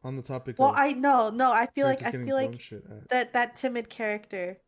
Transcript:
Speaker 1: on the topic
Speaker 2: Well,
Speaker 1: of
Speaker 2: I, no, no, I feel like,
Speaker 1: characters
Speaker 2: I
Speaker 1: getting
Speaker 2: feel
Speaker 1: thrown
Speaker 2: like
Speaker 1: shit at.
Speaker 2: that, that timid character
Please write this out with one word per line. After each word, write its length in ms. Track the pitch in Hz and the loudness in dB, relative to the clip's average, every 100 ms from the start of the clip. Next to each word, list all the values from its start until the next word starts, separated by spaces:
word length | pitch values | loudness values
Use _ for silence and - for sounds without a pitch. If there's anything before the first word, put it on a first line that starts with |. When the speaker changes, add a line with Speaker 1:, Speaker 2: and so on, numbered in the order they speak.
Speaker 1:
on 120 | 131 135 | -10 -10
the 60 | |
topic 340 | 127 131 131 120 | -8 -8 -8 2
Speaker 2:
Well, 120 | 269 | 4
Speaker 1:
of 60 | 285 | 4
Speaker 2:
I, 160 | 285 | 2
no, 380 | 247 285 254 220 | 2 4 4 4
no, 200 | 226 262 | 2 4
I 140 | 226 240 | 4 0
feel 120 | - 277 | 0 0
like, 140 | 262 | 2
Speaker 1:
characters 60 | 226 | -4
Speaker 2:
I 40 | |
Speaker 1:
getting 140 | - 247 | -6 -2
Speaker 2:
feel 100 | 269 | -2
Speaker 1:
thrown 140 | 117 | -2
Speaker 2:
like 80 | 120 | -6
Speaker 1:
shit 240 | - 104 - | -14 -16 -16
at. 200 | 107 - | -20 -2
Speaker 2:
that, 240 | 254 247 | -2 0
that 240 | 247 240 - | -2 -2 -4
timid 320 | 262 240 226 | -6 -4 -8
character 640 | - 220 208 - 196 180 185 | -8 -6 -6 -8 -8 -8 -10